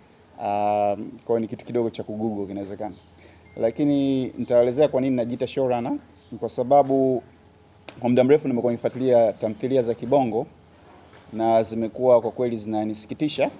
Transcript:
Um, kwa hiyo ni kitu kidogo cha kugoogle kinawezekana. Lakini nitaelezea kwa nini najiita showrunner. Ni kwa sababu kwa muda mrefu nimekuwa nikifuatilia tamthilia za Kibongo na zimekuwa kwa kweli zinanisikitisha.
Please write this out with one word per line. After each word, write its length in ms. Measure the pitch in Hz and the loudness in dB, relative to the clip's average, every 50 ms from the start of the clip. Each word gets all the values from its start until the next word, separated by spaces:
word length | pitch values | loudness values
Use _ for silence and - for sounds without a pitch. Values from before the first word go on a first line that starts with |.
| - _ _ _ _ _ - - | -20 _ _ _ _ _ -16 -10
Um, 720 | - 104 101 104 104 104 104 104 104 104 101 98 107 - - - - | -6 -4 -2 0 0 0 0 2 2 0 0 -2 -6 -12 -14 -16 -4
kwa 20 | |
hiyo 120 | - 117 113 | -2 -2 -2
ni 80 | 113 | -2
kitu 180 | 107 123 - - | -4 -8 -12 -12
kidogo 260 | - 120 123 117 113 | -6 -4 -2 -2 -2
cha 120 | - - 104 | -4 -6 -10
kugoogle 440 | - 107 110 110 113 107 101 101 | -10 -6 -4 -4 -4 -4 -4 -8
kinawezekana. 480 | 92 101 101 98 95 104 - 107 92 90 - - - _ - - - - - _ - - | -8 -8 -10 -10 -10 -10 -10 -10 -12 -12 -14 -20 -20 _ -20 -20 -20 -20 -20 _ -20 -6
Lakini 680 | - 113 113 117 - 151 143 143 139 139 135 135 131 131 | -2 -2 -2 0 0 0 0 2 2 0 0 0 -2 -2
nitaelezea 640 | 117 - - 120 - 123 120 120 123 120 135 151 143 | -4 -6 -8 -4 2 4 4 4 4 4 2 2 2
kwa 120 | 147 135 | 2 0
nini 160 | 131 135 131 | 0 0 0
najiita 300 | 123 117 117 123 123 131 | 0 -2 -2 -4 -4 -6
showrunner. 460 | 120 - 143 135 127 123 120 117 139 - 294 - - - - _ - 117 | -4 -2 -2 0 0 0 -2 -2 -4 -6 -8 -8 -14 -20 -20 _ -16 -12
Ni 60 | 104 | -8
kwa 100 | 117 113 | -8 -6
sababu 760 | - - 123 120 139 143 139 135 135 135 135 131 131 120 - - - - - - _ _ - _ _ _ - - - - | -4 -4 0 4 6 6 6 6 4 2 2 2 0 -2 -4 -10 -20 -20 -20 -20 _ _ -20 _ _ _ -18 -18 -14 -4
kwa 80 | 123 120 | 0 2
muda 160 | 123 123 127 | 4 4 6
mrefu 240 | 127 143 156 156 135 | 6 4 4 4 0
nimekuwa 240 | 123 117 113 123 120 | -4 -2 0 -2 -2
nikifuatilia 600 | 117 - 120 - 123 131 131 123 117 117 107 98 | -2 -4 -6 -4 -2 0 4 4 4 4 4 0
tamthilia 500 | - - 110 107 - - 127 131 131 120 | -2 -4 -6 -4 -4 -6 -2 0 0 0
za 120 | 113 117 | 0 -4
Kibongo 520 | - 120 117 135 143 131 117 104 113 151 - - - - - - - - - - - - - - - - - - | -4 -2 0 2 2 2 2 0 -4 -4 -6 -12 -20 -20 -20 -20 -20 -20 -20 -20 -20 -20 -20 -20 -20 -20 -14 -6
na 300 | 110 113 113 113 113 113 | -2 0 4 4 4 2
zimekuwa 580 | 104 110 113 117 110 - - 127 127 123 117 | 2 -2 -4 -6 -6 -4 0 4 4 4 4
kwa 100 | 110 113 | 4 0
kweli 260 | 104 - 127 123 117 | -4 -2 -4 -2 -2
zinanisikitisha. 960 | 110 104 107 110 107 107 107 110 110 - - 135 - 151 151 147 - 139 285 - | -6 -6 -4 -4 -4 -4 -4 -4 -6 -8 -10 -6 -4 -4 -4 0 -2 -2 -2 -2